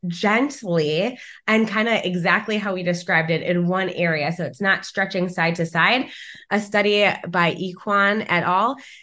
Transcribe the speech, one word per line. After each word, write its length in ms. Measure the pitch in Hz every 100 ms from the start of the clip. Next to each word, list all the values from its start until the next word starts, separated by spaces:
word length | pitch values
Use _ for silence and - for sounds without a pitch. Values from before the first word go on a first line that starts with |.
| 175
gently 1120 | 170 208 226 285 - 196 170 151 156 226 262 - - -
and 200 | 220 220
kinda 400 | 208 226 220 180
exactly 520 | 180 175 196 214 208
how 160 | 202
we 80 | 185
described 480 | 175 175 - 165 160
it 120 | 160
in 240 | - 175 175
one 220 | 185 185
area. 420 | - 170 156 143
So 120 | 175
it's 160 | 143 -
not 240 | 196 185
stretching 460 | - 202 190 196 180
side 240 | 175 165
to 100 | 170
side. 460 | 165 165 180 247 - - - - -
A 100 | 208
study 500 | 202 208 202 208 196 - 175
by 280 | 180 170
Equan 680 | - 185 175 214 202 196 214 -
et 140 | 175
al., 340 | 160 185 233 262 - -